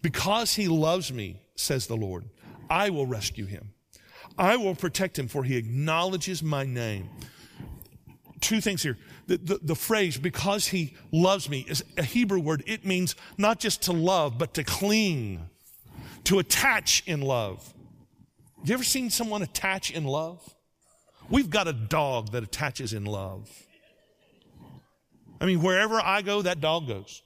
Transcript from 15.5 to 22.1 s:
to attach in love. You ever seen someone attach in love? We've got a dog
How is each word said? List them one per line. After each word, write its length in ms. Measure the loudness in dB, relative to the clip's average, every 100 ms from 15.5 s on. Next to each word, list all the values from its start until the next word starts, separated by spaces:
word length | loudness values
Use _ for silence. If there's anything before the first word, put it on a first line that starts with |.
| _ -20 -20 -20 -18 -18 -6
to 140 | 2 4
attach 640 | 4 4 4 4 4 2 2
in 140 | -2
love. 520 | 2 0 0 -6 -14 -20 -20 -20 -20 _ -20 _ -20 _
You 100 | -2
ever 100 | 0
seen 260 | 2 0 0
someone 320 | -2 -2 -2
attach 480 | -4 -2 -2 -2 -4
in 140 | -4
love? 520 | -2 -2 -4 -10 -20 _ _ _ _ _ _ _ 0
We've 220 | 2 2
got 180 | 0 0
a 40 |
dog 600 | -2 0 0 2